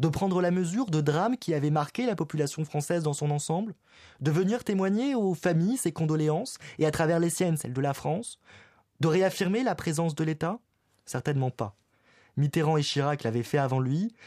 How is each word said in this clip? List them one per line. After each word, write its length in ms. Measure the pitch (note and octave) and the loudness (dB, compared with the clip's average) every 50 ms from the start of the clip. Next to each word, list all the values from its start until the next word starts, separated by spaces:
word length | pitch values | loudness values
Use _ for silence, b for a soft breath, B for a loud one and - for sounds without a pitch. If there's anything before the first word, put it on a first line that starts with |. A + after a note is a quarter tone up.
De 80 | C#3+ D#3+ | 0 0
prendre 320 | - - G3 G3 F3+ F3+ | 0 0 0 2 2 2
la 100 | F3+ F3 | 2 2
mesure 360 | F3 F#3 F3+ E3 F#3+ B3 C4+ | 2 2 0 0 0 -2 0
de 140 | G3 D#3 D#3 | 0 0 2
drames 360 | D3 D3 C#3+ E3+ G3+ A#3+ B3+ | 2 2 2 2 2 0 -2
qui 180 | - - E3+ D#3 | -2 -2 -2 0
avaient 160 | C#3+ C#3+ D3+ | 0 2 2
marqué 340 | D3+ D3+ D3 - - A#3 B3+ | 2 0 0 -2 -4 -2 -2
la 120 | A#3+ G3+ | -2 0
population 480 | E3 D#3+ - - D3+ C#3+ C#3+ - D#3 D#3 | -2 -4 -4 -2 -2 -2 -2 -2 -6 -6
française 400 | - - D3 C#3+ - F3 E3+ D#3 | -4 -4 -4 -2 -2 -2 0 0
dans 80 | D3+ | -2
son 180 | C#3+ - D3+ D3 | -2 -2 -2 -2
ensemble ? 440 | D3 D3 - - D#3+ F#3 A3+ G#3+ - _ B B B B B B B B | -2 -2 -2 -2 -2 -2 -4 -6 -8 _ B B B B B B B B
De 120 | C3 D#3 | 0 0
venir 320 | D3 F3+ F#3 G3 A3 A3+ - | 2 2 2 2 0 -2 -2
témoigner 500 | - G3+ F#3+ F#3+ G3 G3+ A3 C4 C#4+ C4+ | 0 0 0 2 2 2 0 0 0 0
aux 200 | A#3 G3 F#3+ E3+ | 0 0 0 0
familles 420 | - - F3+ E3 D#3+ F3 G#3+ C4+ | 0 0 2 2 4 2 2 0
ses 160 | - - E3+ | 0 -2 -2
condoléances, 640 | - - D#3+ D#3 D#3 D#3+ D3+ D#3 D3+ F3+ C4 - - B B B B C#3+ | -2 -2 0 0 2 2 2 2 0 0 -2 -6 -12 B B B B 0
et 80 | D#3 | 0
à 40 | D3+ | 0
travers 300 | D3+ - D#3+ D#3 E3+ E3+ | 2 2 2 2 2 2
les 100 | E3+ E3+ | 2 0
siennes, 260 | - - F#3 E3+ D#3+ | 0 0 0 0 0
celles 160 | C#3+ - A#2+ | 0 -2 -4
de 80 | B2 C3+ | -4 -2
la 140 | C#3+ C#3 C#3 | -2 -2 -2
France ? 460 | - - D3 D#3+ G#3 A#3+ - - _ B B B B B B B B B B _ - | -2 -4 -4 -4 -4 -6 -10 -14 _ B B B B B B B B B B _ -2
De 80 | C#3+ | 0
réaffirmer 560 | D#3+ D#3 F#3 F#3+ F#3 F#3 - F#3+ F3+ G3+ A#3+ | 2 4 4 2 2 2 0 0 0 0 0
la 140 | C4 A3 F3 | 0 0 -2
présence 400 | - - E3+ D3 E3 E3+ E3 D3 | -2 -2 -4 -2 0 0 0 0
de 80 | - D#3+ | 0 -2
l'État ? 340 | D#3+ D3+ - D#3+ E3+ A3 - _ _ _ _ _ _ _ _ _ | -2 -2 -2 -2 -4 -4 -6 _ _ _ _ _ _ _ _ _
Certainement 460 | - - B2 - D3 C#3+ C3+ C3 B2+ | -8 -8 -4 -2 -2 0 0 0 -2
pas. 260 | - - A2+ G2+ - _ _ b b b b b b b b b b | -2 -4 -6 -6 -8 _ _ b b b b b b b b b b
Mitterrand 400 | C3+ D3 C#3 - E3+ D3 D#3+ D#3+ | 0 0 2 2 2 2 2 2
et 60 | D3+ | 2
Chirac 400 | C#3+ - - C#3+ C#3 D3 D3 C#3+ | 2 0 0 0 0 0 0 0
l'avaient 220 | - A2+ A2+ A#2+ A2 | -2 -2 0 -2 -2
fait 140 | - - C#3+ | 0 0 0
avant 200 | C3+ B2 C3 C3 | 2 2 0 0
lui, 340 | B2+ B2+ C#3+ E3+ G#3+ A#3 B B B | 0 0 0 0 -2 -4 B B B